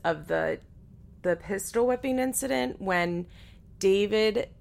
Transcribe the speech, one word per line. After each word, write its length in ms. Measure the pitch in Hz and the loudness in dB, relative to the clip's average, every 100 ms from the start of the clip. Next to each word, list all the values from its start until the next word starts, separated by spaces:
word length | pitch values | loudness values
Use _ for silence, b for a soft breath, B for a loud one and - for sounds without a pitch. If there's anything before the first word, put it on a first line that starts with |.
of 240 | 165 156 151 | -4 -4 -2
the, 340 | 165 160 156 - - - - - - | -2 -2 -4 -10 -20 -20 -20 -20 -6
the 140 | 180 170 | -2 -2
pistol 500 | - 196 - 233 247 | -4 -6 -2 0 2
whipping 320 | 247 269 254 | 2 0 0
incident 640 | 262 - 269 262 247 - | 0 -2 -2 0 -2 -4
when 460 | 190 180 175 175 175 B B B - - | 0 2 2 -2 -6 B B B -20 0
David 720 | 190 196 208 214 220 220 - - | 4 4 4 2 2 0 -4 -10